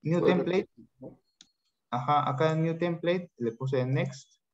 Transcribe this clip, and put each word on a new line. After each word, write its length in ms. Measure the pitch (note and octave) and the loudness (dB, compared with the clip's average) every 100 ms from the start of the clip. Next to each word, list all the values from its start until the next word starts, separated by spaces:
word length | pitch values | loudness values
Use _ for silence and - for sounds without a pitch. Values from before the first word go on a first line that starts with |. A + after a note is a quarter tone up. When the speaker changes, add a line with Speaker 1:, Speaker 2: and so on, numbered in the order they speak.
Speaker 1:
New 200 | D#3 E3+ | 0 2
Speaker 2:
¿Puedes 160 | D#3+ F3+ | 4 2
Speaker 1:
template. 320 | E3+ F3+ - - | 2 -2 -4 -16
Speaker 2:
repetir? 420 | - _ C3 - _ _ - _ _ _ _ | -20 _ -20 -20 _ _ -20 _ _ _ _
Speaker 1:
Ajá, 400 | B2+ C3 D3 C#3+ | -4 2 2 2
acá 240 | C3+ D#3+ | 2 2
en 100 | D#3+ | 2
New 140 | E3 D#3+ | 0 0
Template 540 | F3 E3 E3+ F3+ F3+ _ | -2 -2 0 -2 -4 _
le 160 | A#2 | -6
puse 340 | A2+ C3 C3+ B2+ | -4 -2 0 0
next 540 | C#3 C3+ - - _ _ | 0 -2 -8 -20 _ _